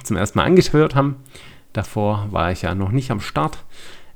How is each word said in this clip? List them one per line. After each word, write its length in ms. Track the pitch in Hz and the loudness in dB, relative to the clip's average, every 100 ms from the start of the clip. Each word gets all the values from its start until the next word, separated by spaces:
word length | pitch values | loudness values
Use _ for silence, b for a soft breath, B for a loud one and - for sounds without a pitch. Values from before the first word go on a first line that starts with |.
zum 140 | - 95 | -4 -2
ersten 220 | 101 - | 0 2
Mal 60 | 80 | 4
angehört 500 | 180 175 151 156 131 | 6 6 4 4 2
haben. 220 | 139 135 B B B B B - | 0 -2 B B B B B -6
Davor 480 | 98 - 104 104 101 | -4 -2 -2 -2 -2
war 200 | 92 85 | 0 0
ich 120 | 90 | 0
ja 120 | 87 90 | -2 -2
noch 160 | 95 | 0
nicht 180 | 123 131 | 0 0
am 120 | 104 | -4
Start. 380 | - - 156 - - B B B B | -4 -2 -2 -4 -12 B B B B